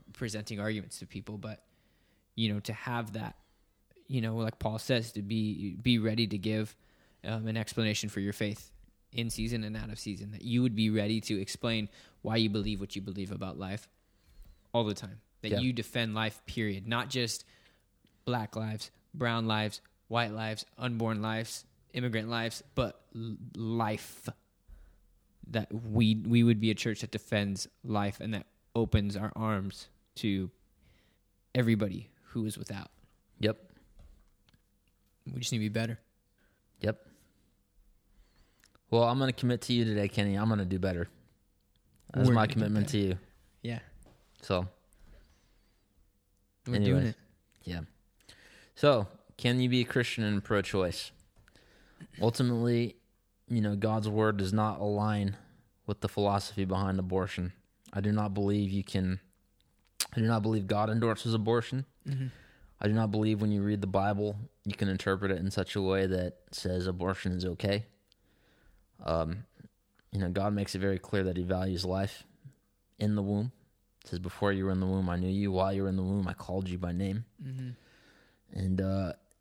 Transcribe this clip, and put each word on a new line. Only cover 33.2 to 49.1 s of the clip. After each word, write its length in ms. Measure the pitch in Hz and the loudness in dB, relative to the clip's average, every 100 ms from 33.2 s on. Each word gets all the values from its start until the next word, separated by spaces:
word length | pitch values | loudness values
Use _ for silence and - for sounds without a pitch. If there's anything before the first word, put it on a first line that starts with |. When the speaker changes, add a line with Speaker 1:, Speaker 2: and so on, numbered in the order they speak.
| _ _ | _ _
Speaker 2:
Yep. 200 | 104 110 - - _ - - - _ _ _ _ _ _ _ _ _ _ - | -2 -2 -10 -20 _ -20 -20 -20 _ _ _ _ _ _ _ _ _ _ -12
Speaker 1:
We 60 | 131 | -6
just 140 | 123 | -2
need 60 | 117 | 0
to 60 | |
be 40 | 107 | 0
better. 320 | 110 113 110 _ _ _ _ _ _ _ _ | 0 -2 -6 _ _ _ _ _ _ _ _
Speaker 2:
Yep. 260 | 104 110 - - _ _ _ _ _ _ _ _ _ _ - _ _ _ _ _ _ | -2 -2 -8 -20 _ _ _ _ _ _ _ _ _ _ -20 _ _ _ _ _ _
Well, 140 | 117 | 4
I'm 140 | 117 127 | 4 4
gonna 140 | 131 | 0
commit 300 | 123 123 120 | 2 0 0
to 100 | - | 2
you 120 | 120 | 2
today, 240 | 113 104 101 | 4 2 0
Kenny. 260 | - 101 | 2 0
I'm 140 | 98 110 | 2 2
gonna 160 | 107 | 2
do 140 | 92 92 | 0 0
better. 300 | 95 87 85 - _ _ _ _ _ _ _ _ - | 0 -2 -4 -8 _ _ _ _ _ _ _ _ -6
That's 160 | 135 127 | 4 6
Speaker 1:
We're 60 | |
Speaker 2:
my 80 | 117 | 8
Speaker 1:
gonna 60 | 107 | 6
do 40 | |
Speaker 2:
commitment 320 | - 104 107 101 | 4 2 2 2
Speaker 1:
better. 120 | 104 | 2
Speaker 2:
to 60 | 98 | 2
you. 100 | 90 - _ _ _ | 0 -6 _ _ _
Speaker 1:
Yeah. 160 | 117 117 - - - - _ _ | -8 -8 -10 -20 -20 -20 _ _
Speaker 2:
So. 260 | - 95 92 - _ _ - - - _ _ _ _ _ _ _ _ _ _ _ _ _ - | -2 0 0 -10 _ _ -20 -20 -20 _ _ _ _ _ _ _ _ _ _ _ _ _ -2
Speaker 1:
We're 80 | |
doing 100 | 110 104 | 2 4
Speaker 2:
Anyways. 220 | 131 113 | 6 4
Speaker 1:
it. 60 | - - _ _ _ | -2 -14 _ _ _
Speaker 2:
Yeah. 160 | - 87 80 _ _ _ - - - - - | -10 -8 -10 _ _ _ -20 -20 -20 -20 -20
So, 340 | - 147 127 101 | 4 6 6 2